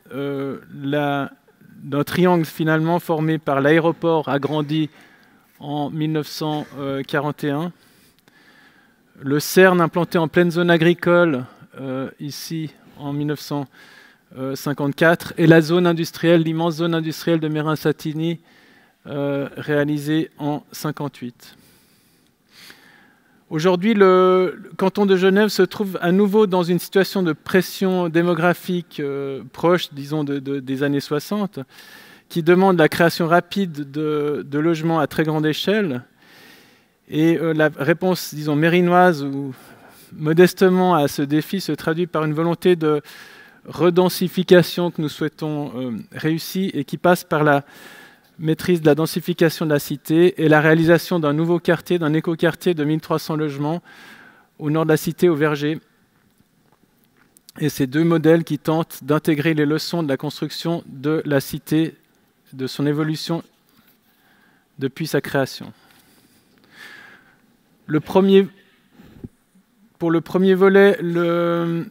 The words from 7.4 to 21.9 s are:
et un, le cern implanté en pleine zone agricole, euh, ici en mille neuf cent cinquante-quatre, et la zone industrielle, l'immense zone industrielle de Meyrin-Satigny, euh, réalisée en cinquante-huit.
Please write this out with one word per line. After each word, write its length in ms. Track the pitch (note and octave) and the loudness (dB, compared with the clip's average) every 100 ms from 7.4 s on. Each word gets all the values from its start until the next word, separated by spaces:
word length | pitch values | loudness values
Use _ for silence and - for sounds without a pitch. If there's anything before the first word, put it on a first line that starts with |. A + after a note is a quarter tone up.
et 60 | D3+ | -4
un, 240 | C#3+ F3 - _ _ _ _ _ _ _ _ _ _ _ _ _ _ | -4 -6 -12 _ _ _ _ _ _ _ _ _ _ _ _ _ _
le 200 | C3+ D3 | -2 -2
cern 400 | - F#3 F#3 F3+ | 2 6 6 6
implanté 360 | D#3+ F3 E3 F3+ | 0 -2 -2 -2
en 120 | D#3+ | 0
pleine 200 | F3 F3 | 2 2
zone 200 | E3 F3 | 2 2
agricole, 720 | E3+ E3 F3 F3 F3 E3+ B2+ B2+ - - - | 4 4 2 2 2 2 0 -6 -18 -20 -14
euh, 320 | C3+ C3 C3 - | -10 -8 -8 -10
ici 520 | D3 - - E3 D#3 - _ - | -14 -12 -10 -10 -10 -14 _ -14
en 140 | C#3+ | -8
mille 160 | C#3+ D3 | -6 -4
neuf 140 | C#3+ | -6
cent 260 | - C#3+ C3+ _ - - - _ _ - C3 | -6 -8 -8 _ -20 -20 -20 _ _ -12 -10
cinquante-quatre, 800 | C#3 D3+ C#3+ C#3+ - E3 E3+ - - | -8 -6 -4 -4 2 2 2 -2 2
et 80 | D#3+ | 6
la 140 | D#3+ | 6
zone 280 | D3+ F3 F3 | 4 2 0
industrielle, 560 | E3+ E3 - E3 F3 | 0 -4 -2 2 2
l'immense 320 | D#3+ D#3+ E3+ D3+ | 2 -2 -4 -2
zone 180 | E3+ | -4
industrielle 480 | E3 D#3+ - - E3 | -2 -4 -6 -2 -2
de 80 | D#3 | -2
Meyrin-Satigny, 920 | D#3 D3+ D3+ D#3 D3 D#3+ D3+ E3 E3 _ _ _ _ _ _ - | -4 -4 -2 -2 -4 -6 -6 -6 -6 _ _ _ _ _ _ -12
euh, 420 | C#3+ C#3+ C#3 C#3 - | -6 -4 -4 -6 -8
réalisée 760 | B2 D3 C#3+ D3 C#3+ D#3+ - - | -2 0 0 -2 -2 -2 -4 -6
en 260 | D3 D3 - | -6 -6 -10
cinquante-huit. 840 | - D#3 D3 C#3+ - A#2+ - - _ _ _ _ | -10 -10 -8 -10 -10 -16 -16 -20 _ _ _ _